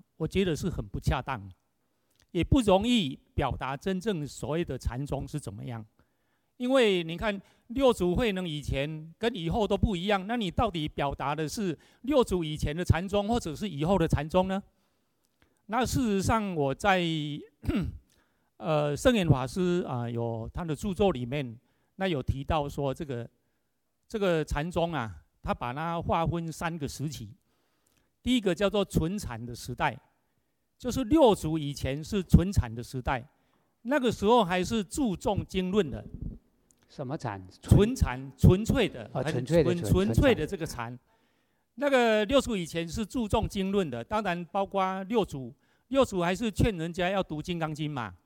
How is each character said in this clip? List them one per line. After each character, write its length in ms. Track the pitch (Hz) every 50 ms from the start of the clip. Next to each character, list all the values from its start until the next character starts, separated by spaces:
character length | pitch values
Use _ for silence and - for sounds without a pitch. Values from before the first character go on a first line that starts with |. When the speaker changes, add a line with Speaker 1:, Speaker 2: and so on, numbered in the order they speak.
| - _ _
Speaker 1:
我 100 | _ 160
觉 180 | 151 - 185 202
得 120 | 185 156
是 120 | - - 180
很 160 | - - 110
不 140 | 101 - 151
恰 240 | - - 160 139 120
当， 260 | - 135 107 98 95 92 _ _ _ _ _ _ _ _ _ _ _ _ _ _ _ -
也 100 | 175 160
不 180 | - - 277 226
容 260 | 202 185 190 208 240
易 280 | 247 233 175 131 139 - _ _ _
表 180 | - 147 127 117
达 240 | - 143 127 139
真 240 | 139 - 196 190 185
正 260 | 170 226 202 160 147
所 220 | 127 - - - 113
谓 160 | 147 170 175
的 120 | - 139
禅 300 | 120 - 117 113 127 143
宗 220 | 143 151 135 143 139
是 100 | - 147
怎 160 | - 117 98
么 120 | 107 131
样。 180 | 135 117 113 107 - _ _ _ _ _ _ _ _ _ _ _ _ _ _
因 120 | 247 247
为 320 | 262 269 240 214 190 180 165
你 140 | 160 170
看 240 | 175 214 220 202 190 - _ _ _ _ _
六 240 | 233 262 277 254 220
祖 220 | - 180 175 175
慧 160 | 170 254 226 190
能 160 | 185 185 175
以 140 | 151 147 135
前 500 | - 135 135 139 151 160 156 156 165 165 _
跟 160 | 214 240 254
以 140 | 202 165 165
后 160 | 170 240 208
都 100 | 185 202
不 200 | 190 - 247 202
一 100 | 170 175
样， 200 | 208 208 190 180 202
那 80 | 240
你 120 | 247 214 175
到 200 | 156 - 254 208
底 180 | 175 170 151 151
表 240 | - - 147 139 139
达 220 | - 139 139 151
的 140 | 151 160 147
是 280 | - - 202 180 147 - - _ _ _ -
六 200 | 240 302 262 233
祖 220 | - 196 185 165
以 120 | 151 151
前 200 | 147 - 151 147
的 80 | 170 180
禅 240 | - - 160 185 196
宗， 180 | 190 202 202
或 120 | 202 240 233
者 160 | - 170 147
是 140 | 120 214 208
以 160 | 151 139 151
后 140 | 170 202 185
的 80 | 165
禅 220 | 156 - 143 147 160
宗 180 | - 185 185
呢？ 160 | 190 190 196 - - _ _ _ _ _ _ _ _ _ _ _ _ _ _ _ _ _ _ _
那 180 | - 208 247 262
事 180 | - - 285 262
实 200 | 220 202 190 175
上 320 | - 214 226 208 196 180
我 180 | 160 143 135 139
在， 300 | - - 202 190 185 175 165 160 156 147 151 143 160 381 440 _ _ -
<clears throat> 960 | - 339 214 160 - - - - _ _ _ _ _ _ _ _ _ _ _
呃， 380 | 220 180 156 151 147 147 143
圣 160 | 135 - 262 247
严 140 | 220 180
法 180 | 160 147 127 131
师 380 | 127 - 190 180 180 175 175 - -
啊， 200 | 139 120 120 117
有 400 | 120 117 117 117 113 113 117 117 -
他 100 | 151 175
的 120 | 165 151
著 180 | - - 208 180
作 160 | 156 208 196
里 160 | 160 123 123
面， 320 | 120 135 151 139 120 113 120 _ _ _ _ _ _ _
那 100 | - 190
有 160 | 190 170 135 123
提 220 | - - 135 135
到 240 | - 170 156 143 143
说 260 | - - 139 135 131
这 100 | - 170
个， 240 | 139 131 120 117 - - _ _ _ _ _ _ _ _ _ _ _ _ _ _
这 100 | _ -
个 280 | 220 202 185 170 160 151
禅 260 | - - 147 147 175
宗 220 | 160 175 165 170 170
啊， 320 | 143 117 107 87 - - _ _ _ _
他 100 | 165 202
把 200 | - 135 120 123
它 280 | 147 160 170 170 170
划 240 | 151 - 202 170 165
分 280 | 151 160 170 165 165 147
三 260 | - 190 165 165 170
个 80 | 147
时 220 | 117 - - 135 156
期。 260 | 131 - 113 101 - _ _ _ _ _ _ _ _ _ _ _ _ _ _ _ _ _ _
第 140 | 233 247
一 40 | 247
个 140 | 196 196 170
叫 160 | - 202 196
做 140 | 196 208 196
纯 340 | - - - 160 170 196 208
禅 260 | - - 120 110 120
的 80 | 120 120
时 220 | - - - 123
代， 240 | - 165 143 110 - - _ _ _ _ _ _ _ _ _ _ _ _ _ _ _
就 140 | - 247 202
是 100 | 262 262
六 300 | 208 294 320 294 233 190
祖 240 | - - 156 160 165
以 140 | 147 143 139
前 320 | - - 135 135 151 156
是 180 | - 214 202 175
纯 300 | - - - 170 190 202
禅 200 | - 127 117 110
的 120 | 120 117
时 180 | - - 131 120
代， 240 | 160 139 123 131 - _ _ _ _ _ _ _ _ _ _
那 180 | _ 226 277 302
个 140 | 254 233 -
时 140 | - 202
候 180 | 202 240 247 208
还 180 | 165 185 185 180
是 220 | - 233 226 190
注 320 | - - 320 285 226 175
重 280 | 151 - 254 202 190 160
经 280 | - - 190 185 185 185
论 180 | 214 185 139
的。 140 | 110 107 107 - - - - - - - _ _ _ _ _ _ _ _ _ _
Speaker 2:
什 180 | - - 143
么 100 | 123 147
禅？ 260 | 160 - 120 101 98 95 90 - - -
Speaker 1:
纯 340 | - - - 202 220 262
禅， 340 | - - 135 123 131 135 139 -
纯 260 | - - - 180 190 220
粹 240 | - - 277 214
的， 240 | 151 - 127 107 - -
Speaker 2:
哦， 80 | 131 123
Speaker 1:
很 100 | 151 160
Speaker 2:
纯 140 | - -
粹 180 | 135 160 170 147
的 80 | 147 180
纯， 100 | 175 175
Speaker 1:
纯， 100 | 202 185
纯 220 | 185 196 220 226
粹 200 | - 294 269 220
的 120 | 156 156
这 120 | 151 202 175
个 80 | 165
禅。 220 | - - - 117 117
Speaker 2:
纯 100 | 123 123
禅。 0 | _ _ _ _ _ _ _ _ _ _ _ _ _ _ _
Speaker 1:
那 120 | - 285 285
个 340 | 277 254 240 226 220 214 214
六 120 | 196 269 269
祖 160 | - 240 233
以 120 | 190 170
前 200 | 143 - 165 170
是 180 | 170 151 220 220
注 220 | - - 262 226
重 220 | 202 - 226 202 180
经 240 | - 208 190 190 196
论 160 | 202 190 147
的， 160 | 120 117 117
当 180 | - 214 214 214
然 220 | 190 170 175 175 - -
包 140 | 196 196
括 360 | 190 - 196 190 190 190 190 196
六 200 | 185 233 233 180
祖， 300 | - - 139 127 117 - _ _ _ _ _ _ _
六 160 | 254 269 254
祖 180 | - 196 180 170
还 120 | 170 190
是 160 | 175 240 220 185
劝 240 | - - 247 202
人 160 | 170 160 170 170
家 160 | 175 175 180
要 140 | 196 196 190
读 160 | - 156 151 151
《金 160 | - 175 170
刚 160 | 160 156 156
经》 160 | 139 151 151 151
嘛。 200 | 135 113 98 90 - _